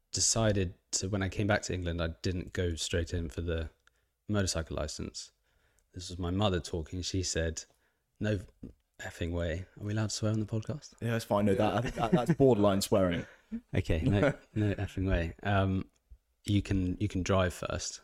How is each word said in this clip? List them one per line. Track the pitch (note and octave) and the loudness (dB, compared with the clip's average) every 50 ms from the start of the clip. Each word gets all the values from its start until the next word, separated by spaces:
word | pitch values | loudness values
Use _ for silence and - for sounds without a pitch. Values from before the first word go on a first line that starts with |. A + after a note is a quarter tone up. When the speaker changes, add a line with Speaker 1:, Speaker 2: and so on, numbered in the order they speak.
| _ _ - | _ _ -4
Speaker 1:
decided | F#2+ - - - A2+ A2+ G#2+ G2 G2 F#2 F2+ - - _ _ | 0 0 2 2 4 4 4 4 2 0 -2 -4 -8 _ _
to, | - - - F#2+ | -6 -4 -2 -2
when | G#2 G2 | -2 0
I | F#2+ F#2 | 0 -2
came | - - G#2 | -2 0 2
back | G2 G2+ - - | 2 2 0 0
to | - F2+ | -2 -4
England, | F2+ F2 E2+ E2 E2+ | -4 -2 -2 -2 -2
I | E2+ D#2+ D#2+ - | -2 -4 -4 -4
didn't | - G2 F2 F#2 - - - | -4 -2 -2 -2 -4 -6 -4
go | - F2+ F2 E2 | -2 -2 -2 -2
straight | D#2 - - - F2 E2 - - | -4 -4 -2 -2 -2 -2 -2 -4
in | F2 E2 E2 | -4 -4 -4
for | - - | -6 -6
the | E2+ E2+ E2 E2 D#2+ D#2+ - _ _ _ _ _ _ _ _ _ _ | -4 -2 -2 -2 -4 -6 -10 _ _ _ _ _ _ _ _ _ _
motorcycle | - G#2 G2+ F#2+ F2 - E2 D#2 - C#2+ | -2 0 0 0 0 -2 -4 -6 -4 -6
license. | - D2+ D2+ - - - - - - - - _ _ _ _ _ _ _ _ _ _ _ _ - | -6 -6 -6 -6 -8 -8 -8 -10 -12 -14 -14 _ _ _ _ _ _ _ _ _ _ _ _ -16
This | F2+ F2+ - | -14 -12 -10
was | F2+ F2+ | -8 -6
my | F#2 F2 | -4 -2
mother | F#2 G2 G#2+ G#2 F2+ E2+ | 0 2 2 2 2 0
talking. | - - - E2+ D#2 - - F2+ | -2 -4 -6 -6 -6 -6 -8 -8
She | F2 - - F#2+ F2+ | -6 -4 -2 -2 -2
said, | - - E2+ E2 E2 D#2+ - - - _ _ _ _ _ _ _ _ _ - | -2 -2 -2 -2 -2 -4 -6 -10 -14 _ _ _ _ _ _ _ _ _ -6
"No | G#2+ G#2 G#2+ F#2+ - - _ _ - - - _ _ _ _ - | -2 -2 -2 -2 -4 -8 _ _ -18 -18 -18 _ _ _ _ -14
effing | - F#2 - - F2 E2 | -12 -10 -8 -6 -4 -4
way." | E2+ E2+ E2+ E2+ D#2+ F#2 F#2 - _ - | -2 -2 -2 -2 -4 -4 -6 -10 _ -10
Are | G2+ | -6
we | G#2 G#2 | -4 -2
allowed | G#2+ G#2+ G#2 | -2 -2 -2
to | - | -2
swear | - A2 G#2+ | -2 0 0
on | A2 A2 | 0 0
the | G#2+ | -2
podcast? | - A2+ A2+ - - D3+ D3+ - - - - | -2 -4 -4 -4 -4 -8 -8 -10 -16 -12 -8
Speaker 2:
Yeah, | A2+ A#2 | -4 -2
that's | A#2 A2+ - | -2 -2 0
fine. | - A#2 G2+ G#2 | 0 2 4 4
No, | G#2 F#2+ | 4 4
that, | G2 G#2+ G2+ F2 | 4 4 2 2
I | A2 | 0
think | B2 B2 - | 0 -2 -2
that, | - A#2+ A2 | -2 2 2
that's | - - - E3+ D3+ | 2 4 4 2 4
Speaker 1:
<laughs> | |
Speaker 2:
borderline | - C#3 C3 A#2 G2+ G2+ G2+ F#2+ G2+ | 6 6 6 8 8 6 4 4 4
swearing. | - - A2+ G2+ F#2 F2+ F2 E2+ - - - - _ _ A3 A#3 - _ - | 2 2 4 4 4 4 2 -2 -4 -8 -14 -20 _ _ -12 -12 -8 _ -2
Speaker 1:
Okay, | F#2 - - E2+ D#2+ - | -2 0 0 0 2 4
no, | C3 G2+ - D#3 C3 - - - | 4 4 6 4 4 2 -2 -8
Speaker 2:
<laughs> | _ - | _ -2
Speaker 1:
no | G#2+ G#2 G2+ F#2+ | 0 0 0 0
effing | - G2 F#2 - G2 F#2 F#2+ | 0 -4 -4 -4 -2 0 2
way. | F#2 F2 E2+ E2+ - - - | 2 2 0 -2 -6 -6 -2
Um, | G2+ G2+ G2 G2 F#2+ F#2+ F#2+ - - _ _ _ _ - - _ _ _ _ - | 2 2 4 4 4 2 0 -2 -6 _ _ _ _ -20 -20 _ _ _ _ -2
you | - G2+ G2+ | 0 2 2
can, | - - G2+ F#2+ F#2 F2+ F2 - | 2 2 0 0 0 0 0 -2
you | G#2+ | -2
can | G2 - F#2+ F2 | -2 -2 -2 0
drive | - G2 F#2+ F#2 F2+ - | 2 2 2 2 2 0
first. | - - - - - - - - - | -4 -6 -6 -6 -6 -6 -8 -10 -12